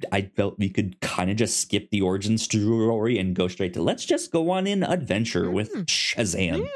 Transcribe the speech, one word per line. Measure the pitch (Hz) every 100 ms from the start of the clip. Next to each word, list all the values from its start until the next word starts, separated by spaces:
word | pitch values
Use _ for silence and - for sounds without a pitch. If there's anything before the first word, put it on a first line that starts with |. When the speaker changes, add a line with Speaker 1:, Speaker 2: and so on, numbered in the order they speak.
| -
Speaker 1:
I | 101 98 -
felt | 101 -
we | 98
could | 101 101 -
kinda | - - 92
just | 104 107 -
skip | - 98 -
the | 101
origin | 92 95 101 113
story | - 110 104 113 110 113 113 113
and | 92
go | 90 90
straight | - 92
to, | 90
"Let's | 85 -
just | - 349 -
go | 170 165
on | 185 190
an | 202
adventure | - 180 131 95 113 - -
with | 98 110
Speaker 2:
Mm. | 330 170
Speaker 1:
Shazam." | - - - 107 92 90 87 539